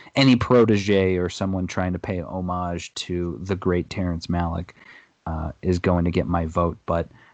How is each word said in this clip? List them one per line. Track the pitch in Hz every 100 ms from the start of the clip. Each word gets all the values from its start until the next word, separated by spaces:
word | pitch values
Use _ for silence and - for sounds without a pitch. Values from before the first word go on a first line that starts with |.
| - -
any | 135 120
protege | - 123 113 104 98 98 95 92
or | 90
someone | - 98 95 92
trying | - 92
to | 87
pay | - 92
homage | 82 92 90 90 87 87 -
to | - - 90 87 65
the | 92 92
great | - 87 -
Terrence | - 90 82 -
Malick, | 87 85 82 85 - - - _ _ -
uh, | 80 80 -
is | - 90
going | 92 87 85
to |
get | 85 82
my | 87 80
vote. | 85 87 - -
But, | 85 - - -